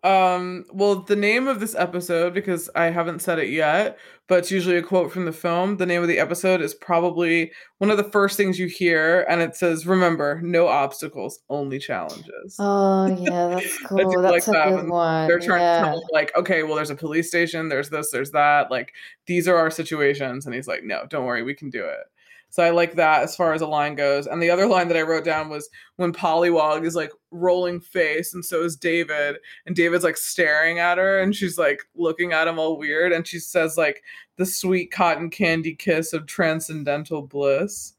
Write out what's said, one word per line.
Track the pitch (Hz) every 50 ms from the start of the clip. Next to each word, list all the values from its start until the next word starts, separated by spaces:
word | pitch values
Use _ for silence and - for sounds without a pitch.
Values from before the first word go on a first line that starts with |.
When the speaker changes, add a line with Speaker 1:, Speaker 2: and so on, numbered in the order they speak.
| -
Speaker 1:
Um, | 185 196 190 185 185 180 180 180 180 180 180 - _ -
well, | 190 202 202 202 185 185
the | - 208
name | 208 202 208 220 240 262 277
of | 262 208
this | 208 220 -
episode, | - 180 175 175 180 175 180 175 165 170 180 175
because | 196 202 196 180 165 165 - -
I | - 170
haven't | 165 170 175 170 165 170 160
said | - - 170 160
it | 147 107
yet, | 135 165 156 151 151 180 214 - - - - - - _ _ _
but | 185 180
it's | 175 175
usually | 190 190 170 185 175
a | 175 170
quote | - 196 180 175 -
from | - 185 180
the | 165 160
film. | 160 - 175 170 175 180 196 208 180
The | 185
name | 180 175 175 170
of | 170
the | 170 -
episode | 156 - 175 175 - 185 185 180
is | 156 139 -
probably | - - - 175 170 175 180 165 165 175 165 165 170 165 165 - - - - _ _
one | 196 208
of | 214
the | 202 202
first | 208 - 208 196 196 196
things | - 202 190 185 185
you | 185 175
hear, | 180 - 185 170 165 160 156 160 170 185 - -
and | 165 170 170
it | 165 165
says, | - 185 175 165 160 160 175
"Remember, | 190 185 185 170 165 151 147 143 147 165
no | 170 170 175 165 175 165
obstacles, | 110 143 139 139 - - - 160 - 139 95 - - - _ _
only | 143 147 143 139 135 139
challenges." | - - 123 92 82 76 78 - - - - - - 196 - -
Speaker 2:
Oh, | 202 202 202 202 196 196 190 190 190 190 190 180
yeah, | 180 196 180 175 175 175
that's | 175 180 190 - - - -
Speaker 1:
<laughs> | - 196 190
I | 196
do | 185 185
Speaker 2:
cool. | 180 180
Speaker 1:
like | 190 175
Speaker 2:
That's | 175 - 220
a | 214
Speaker 1:
that | 160 151 151
Speaker 2:
good | 190
Speaker 1:
when | 180 175 160
Speaker 2:
one. | 170 170 170 165 160 160 160
Speaker 1:
they're | 160 170 175
trying | 175 175 185 175 175
to | 175 170 165
tell | 165 156
Speaker 2:
Yeah. | 151
Speaker 1:
him, | 165 160 - 160
like, | 156 151 147 -
"Okay, | 165 180 175 190 165 156
well, | 156 156
there's | 151 151 147
a | 143
police | 135 160 156 151 165 165
station, | 165 - 170 170 165 165 165 160 160
there's | 143 131 143 143
this, | 160 151 156 - -
there's | 120 135 139
that. | 147 151 147 147 147 147 139 -
Like, | 131 123 120 - _ - - - - _ _
these | - 175 175 160 180
are | 180
our | 170 165 160
situations." | 160 - 160 - 160 151 147 139 143 143 143 131 123 135 143
And | 139 117
he's | 123 143 -
like, | 85 - -
"No, | 110 98 67 - 135
don't | - 151 123
worry, | 127 120 117 117
we | 127 143
can | - 151 143
do | 123 120 95
it." | 80 71 53 - _ _ _ _ _ - - _ _
So | - - 170
I | 170
like | 170 175 170 170 170
that | 160 165 156 156 147 147
as | 156 -
far | - 180 165 156
as | 156
a | 160
line | 151 151 151 147 147 151
goes. | 139 143 139 139 143 143
And | - - 170 165
the | 170
other | 175 180 196
line | 233 196 185 175 170
that | 170
I | 165 160
wrote | 160 165 160 147
down | 165 156 156 156 156
was, | 151 151 147 - _ - - _ _
"When | - 180 175 170
Pollywog | - - 170 160 165 175 175 170 160 151 156 151 156 160
is, | 165 160
like, | 170 156 143 - _ _ _
rolling | - 170 175 180 180 180 180 180 175 170
face, | 170 - - 190 165 156 151 156 170 - -
and | 180 170
so | - 180 160 170
is | 170 156
David." | 135 - 170 165 170 170 160 156 147 147 143 143 156 _ - - - _
And | - 175
David's, | 180 170 170 170 175 160
like, | 165 156
staring | - - - - - 170 156 151 151 160 165 170 170
at | 170 175 175
her, | 180 185 196 196 190
and | 185 196 208
she's, | 202 202 180 160 -
like, | 165 143 143 139 - _ _
looking | 170 170 165 160 165 180 175 165
at | 160 160 165
him | 165 160
all | 160 160 160 147
weird. | 151 147 147 156 175 180 170
And | 165 170
she | - - 170
says, | - - - 180 160 160 156
like, | 170 160 147 139 - _ - - - - _ _ -
"The | 185
sweet | 185 190 - - 185 185 185 175 -
cotton | - - 185 170 160 147 170 165
candy | - - 202 170 165 165 160 165 160
kiss | _ - 196 165 156 165 160 -
of | 160 156
transcendental | 147 - - 185 160 156 160 160 - 160 156 147 143 143 147 151 - 165 151
bliss." | 139 135 - 143 143 139 135 139 175 202 - - - - _